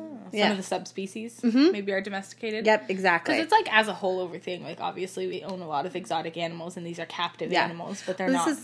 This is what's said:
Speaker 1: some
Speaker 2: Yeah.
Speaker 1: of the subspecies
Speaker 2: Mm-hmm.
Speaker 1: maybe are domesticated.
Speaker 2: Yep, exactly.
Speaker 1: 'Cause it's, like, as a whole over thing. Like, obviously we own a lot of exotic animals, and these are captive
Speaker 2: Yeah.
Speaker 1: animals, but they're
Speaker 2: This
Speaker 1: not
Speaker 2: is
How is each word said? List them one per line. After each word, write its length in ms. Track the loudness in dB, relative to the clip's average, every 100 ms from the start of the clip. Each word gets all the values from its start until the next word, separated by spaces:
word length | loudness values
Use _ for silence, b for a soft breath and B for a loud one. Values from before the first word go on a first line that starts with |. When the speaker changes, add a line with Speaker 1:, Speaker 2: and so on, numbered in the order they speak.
| -12 -14 -6
Speaker 1:
some 100 | 2
Speaker 2:
Yeah. 120 | 4
Speaker 1:
of 60 | 2
the 60 |
subspecies 760 | 0 -4 -4 -10 -8 -8 -10 -2
Speaker 2:
Mm-hmm. 320 | 2 6 6
Speaker 1:
maybe 220 | 4 0
are 80 | -2
domesticated. 640 | -2 -6 -8 -8 -6 0 4
Speaker 2:
Yep, 240 | 4 2
exactly. 460 | 2 4 4 4 2
Speaker 1:
'Cause 80 |
it's, 80 | 4
like, 200 | 4 6
as 140 | 4 4
a 60 |
whole 260 | 0 -2 -2
over 180 | -4 -8
thing. 220 | -8 -8
Like, 200 | -10 -6
obviously 440 | -6 -6 -6 -6 -6
we 140 | -6
own 180 | -8 -10
a 60 | -4
lot 180 | -4 -2
of 100 | -6
exotic 400 | -4 -4 -4 -4
animals, 400 | -6 -6 -10 -10
and 100 | -10
these 140 | -8
are 60 | -8
captive 460 | -4 -6 -4 0
Speaker 2:
Yeah. 100 | 2
Speaker 1:
animals, 400 | 2 -2 -8 -8 -6
but 120 | -2
they're 100 | 2
Speaker 2:
This 80 | 2
Speaker 1:
not 120 | 2
Speaker 2:
is 80 | 0